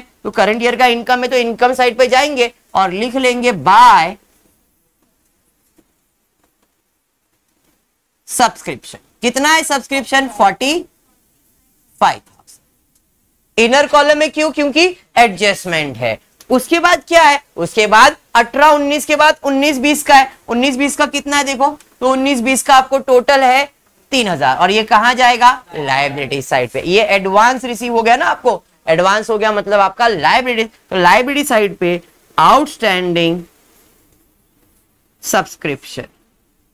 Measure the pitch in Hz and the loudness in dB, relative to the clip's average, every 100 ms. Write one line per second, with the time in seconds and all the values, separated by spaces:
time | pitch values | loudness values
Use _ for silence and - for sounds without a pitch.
0 | 247 _ 214 214 196 220 226 233 247 240 | -4 _ -8 -2 0 0 -2 0 0 0
1 | 233 247 247 254 233 220 247 254 247 233 | -2 -4 -2 -2 -2 0 0 2 0 0
2 | 247 254 285 277 240 - _ - 190 180 | 0 2 0 -2 -4 -6 _ -4 -2 -4
3 | 240 247 254 247 247 202 139 202 247 196 | -6 -2 -2 -2 -2 -2 2 6 8 6
4 | 165 202 _ _ _ _ _ _ _ _ | 2 -6 _ _ _ _ _ _ _ _
5 | _ _ _ _ _ _ _ _ _ _ | _ _ _ _ _ _ _ _ _ _
6 | _ _ _ _ _ _ _ _ _ _ | _ _ _ _ _ _ _ _ _ _
7 | _ _ _ _ _ _ _ _ _ _ | _ _ _ _ _ _ _ _ _ _
8 | _ _ - - 240 - - 131 - - | _ _ -10 -2 -2 -2 -12 -14 -16 -20
9 | _ _ 240 240 285 320 320 277 - 277 | _ _ -4 -2 0 0 -2 -6 -4 -8
10 | 233 269 269 - 196 185 262 330 - _ | -2 -2 -2 0 0 0 -4 -4 -8 _
11 | _ _ _ _ _ _ _ _ _ _ | _ _ _ _ _ _ _ _ _ _
12 | 190 117 - _ _ - _ _ _ _ | -4 -4 -10 _ _ -20 _ _ _ _
13 | _ _ _ _ _ - 226 262 294 294 | _ _ _ _ _ -2 0 2 2 2
14 | 285 294 302 - 311 302 294 277 359 359 | 2 0 -2 -2 -4 -2 -2 0 -2 -2
15 | _ - 240 180 208 196 180 165 147 117 | _ 2 2 2 -2 -2 -4 -6 -6 -6
16 | 120 107 _ _ - 254 - 330 339 349 | -6 -6 _ _ -4 -2 0 0 0 0
17 | - 330 311 285 - - - - 214 214 | 0 2 4 2 -4 -8 -6 -2 2 4
18 | 269 302 _ 233 233 269 294 294 285 294 | 4 2 _ -2 0 2 2 2 0 -4
19 | - 294 302 311 269 269 285 269 262 294 | -2 0 2 0 -2 0 0 0 -2 -2
20 | - 277 269 - - 240 269 254 277 262 | 2 4 2 -4 -8 -2 -2 -2 -4 -2
21 | 294 285 285 285 277 262 277 294 _ _ | -4 -4 -4 -4 -2 -2 -2 -4 _ _
22 | 254 262 269 269 226 269 - 269 262 269 | -2 0 0 -2 -2 -2 2 2 2 -2
23 | - 254 247 285 262 254 285 _ _ _ | 0 2 2 2 2 0 -2 _ _ _
24 | _ 269 220 165 139 131 180 208 214 226 | _ -4 -2 -2 -2 0 0 0 0 2
25 | 226 247 247 240 233 254 - - 143 135 | 2 2 2 4 2 2 -4 -10 -4 -2
26 | 143 139 135 139 131 139 123 135 151 190 | -2 -4 -6 -8 -4 -2 -2 -6 -2 0
27 | 220 196 190 196 226 254 254 240 240 233 | 0 -2 0 2 2 0 -6 -8 -4 -2
28 | 226 247 339 311 254 196 - _ - 165 | 0 0 0 -4 -4 -4 -6 _ -4 0
29 | 185 208 214 220 214 208 202 202 196 - | 0 0 -2 -2 -2 -2 -2 0 0 0
30 | 233 196 147 214 254 233 226 _ _ 190 | -2 0 0 0 0 -4 -6 _ _ 0
31 | 175 202 254 285 285 240 202 202 180 175 | 2 2 2 -4 -2 0 -2 -2 -4 -4
32 | - _ _ - 165 233 294 - 220 185 | -8 _ _ 0 4 4 0 -4 -4 -2
33 | 180 170 170 170 175 _ _ _ _ _ | -2 -2 -2 -2 -8 _ _ _ _ _
34 | _ _ _ _ _ _ _ _ _ _ | _ _ _ _ _ _ _ _ _ _
35 | _ _ - 104 92 - 160 135 - - | _ _ -6 -4 -6 -10 -10 -10 -12 -16
36 | - _ _ _ _ _ _ | -18 _ _ _ _ _ _